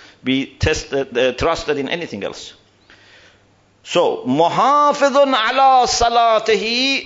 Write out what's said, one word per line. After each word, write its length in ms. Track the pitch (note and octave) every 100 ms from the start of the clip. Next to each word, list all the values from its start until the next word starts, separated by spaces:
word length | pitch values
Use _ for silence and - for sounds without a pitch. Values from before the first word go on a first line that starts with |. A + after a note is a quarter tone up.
| - _
be 220 | B2+ C3
tested, 720 | - - D#3 D3+ - C#3 C3 A#2+
uh, 160 | B2+
trusted 460 | B2 D3 D#3 - C#3
in 100 | C3
anything 340 | E3+ D#3 G#2
else. 300 | F#2+ - - - _ _ _ - _ - - _ _ _ _ _
So, 380 | - F3 D#3 - B2+
محافظ 920 | C#3 E3 F3+ A#3 D4 D4 C#4+ C#4 B3+
علی 680 | C#4 B3+ A3+ C4 C4+ C4 A#3
صلاته 1160 | - A#3 A#3+ A#3 A3 A3 G#3 A3 A#3+ C4+ C4+